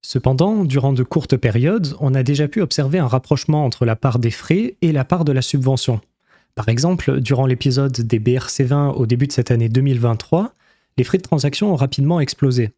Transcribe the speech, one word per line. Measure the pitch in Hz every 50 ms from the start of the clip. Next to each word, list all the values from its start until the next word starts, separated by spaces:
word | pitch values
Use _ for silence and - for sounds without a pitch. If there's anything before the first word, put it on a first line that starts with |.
| -
Cependant, | - - 127 - 139 135 131 165 196 220 214 190
durant | 151 131 139 127 139 135
de | 123 127
courtes | - - 165 - - -
périodes, | 127 - 120 101 117 123 156 202 233 175 139 147 -
on | 147 135 131
a | 135 127
déjà | 123 143 139 151 143
pu | - 220 196
observer | 143 - - 143 135 147 185
un | 160
rapprochement | 123 117 131 - - 156 135 - - 151 151 151
entre | 131 113 - 127
la | 117 113
part | - - 139 113 123
des | 113 117 107
frais | - - - 160 190 226 247 - _ -
et | 165
la | 156 139 127
part | - - 185 165
de | 147
la | 139 131 127
subvention. | - - 139 127 131 135 127 - - 120 107 - _ _ _ _ _ _ _ _ _ _
Par | - 110 -
exemple, | 113 117 135 170 185 170 - - 135 135
durant | 127 113 139 123 135
l'épisode | 131 127 120 - 143 127 127 139 139 131
des | - 117 113 120 113
B | 110 120 123 131
R | - -
C | - - 139
vingt | 123 139 143 143 143
au | 139 - 127
début | 110 123 120 139 143
de | -
cette | - 120 - 127
année | 117 117 113
deux | 110 127 135
mille | 139 131 120
vingt-trois, | 117 120 113 110 - - - 165 202 247 _ _ _ _ _ _ _ _ _ -
les | -
frais | - - 190
de | 190
transaction | - - 151 123 147 139 - 208 208 185
ont |
rapidement | 135 135 131 - - 139 147 170 170
explosé. | 147 135 - _ - 135 127 123 117 107 -